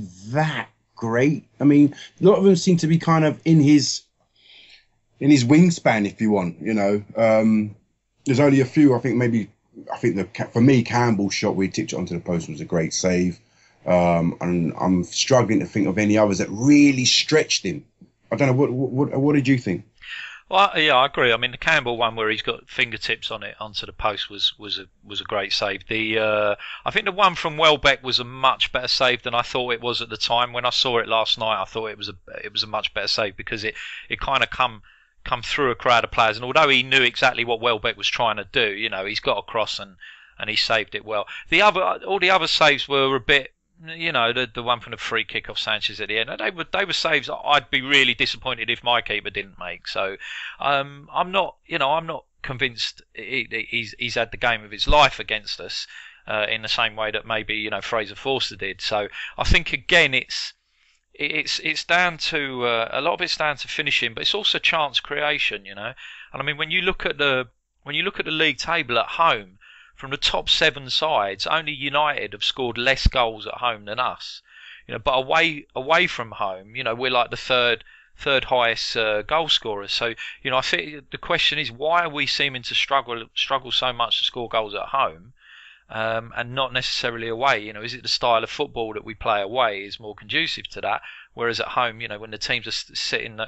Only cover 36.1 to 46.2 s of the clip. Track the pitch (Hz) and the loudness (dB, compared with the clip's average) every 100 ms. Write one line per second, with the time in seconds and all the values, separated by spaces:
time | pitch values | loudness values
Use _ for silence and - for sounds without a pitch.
36.1 | - 110 107 123 156 147 127 131 135 123 | 2 2 0 0 4 4 4 2 2 2
37.1 | 120 131 117 117 113 120 107 117 101 101 | 2 2 2 -2 0 0 0 -2 -4 -4
38.1 | - 117 107 98 131 107 98 110 95 98 | 0 0 -2 -4 0 0 -2 -6 -4 -6
39.1 | 107 139 101 - 113 104 - 98 92 - | -4 -2 -2 -2 -4 -4 -6 -12 -18 -20
40.1 | - - - 104 107 - 113 101 104 107 | -20 -20 -12 -6 -2 0 0 -2 -8 -6
41.1 | 107 - - - 165 208 185 185 190 185 | -6 -6 -12 -2 4 4 4 0 -2 -2
42.1 | 196 180 190 165 - 151 139 - 139 135 | 0 2 2 2 2 4 2 0 2 2
43.1 | 135 120 143 - _ _ _ 160 165 165 | 0 2 2 0 _ _ _ -18 -8 -4
44.1 | 139 117 123 123 123 117 120 120 113 - | 0 0 0 -4 -4 -2 -2 -4 -12 -4
45.1 | 113 110 110 - 107 110 107 - 104 101 | -4 -2 -6 -6 -6 -4 -2 -4 -8 -4
46.1 | 110 | -4